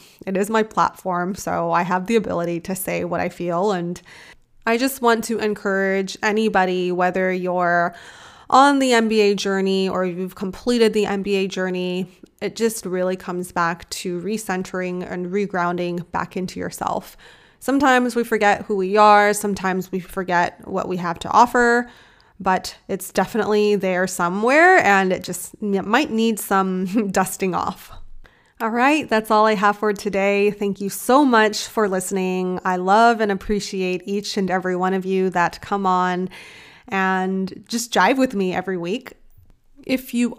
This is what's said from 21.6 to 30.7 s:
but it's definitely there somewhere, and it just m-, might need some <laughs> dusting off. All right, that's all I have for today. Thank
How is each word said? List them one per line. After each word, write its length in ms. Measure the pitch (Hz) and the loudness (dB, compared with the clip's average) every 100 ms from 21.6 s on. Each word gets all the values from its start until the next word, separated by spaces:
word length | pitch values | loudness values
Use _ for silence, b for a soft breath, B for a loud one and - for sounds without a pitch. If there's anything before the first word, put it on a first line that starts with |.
| 240 240 240 B B B B B | 4 2 0 B B B B B
but 340 | 185 185 - - - | -2 -2 -2 -12 -8
it's 260 | 185 - | -8 -4
definitely 600 | - 185 226 202 214 208 202 | -2 0 0 0 2 2 2
there 320 | 185 180 185 | 0 0 -2
somewhere, 720 | - 175 196 226 294 359 370 | -2 -2 0 2 6 6 6
and 340 | 202 196 190 | 6 4 2
it 100 | 180 | 0
just 300 | 180 175 - - | -4 -10 -12 -8
m-, 260 | 208 196 190 | -2 -2 2
might 220 | 240 311 | 0 2
need 300 | 220 226 208 | 0 0 0
some 680 | - 196 190 185 185 220 202 | 0 0 0 -2 -2 -2 0
<laughs> 40 | |
dusting 420 | 190 185 - 190 | 0 0 -2 -4
off. 380 | 170 - - - - - - - b b b | -2 -4 -8 -14 -18 -16 -18 -20 b b b
All 120 | 226 | -4
right, 360 | 240 262 302 - | 2 2 2 2
that's 220 | 220 220 | 0 2
all 160 | 214 220 | 4 4
I 80 | |
have 240 | 208 208 208 | 4 2 2
for 160 | 214 | 0
today. 560 | 202 208 196 196 202 202 | -2 -2 0 2 2 2
Thank 320 | 202 202 | 0 -4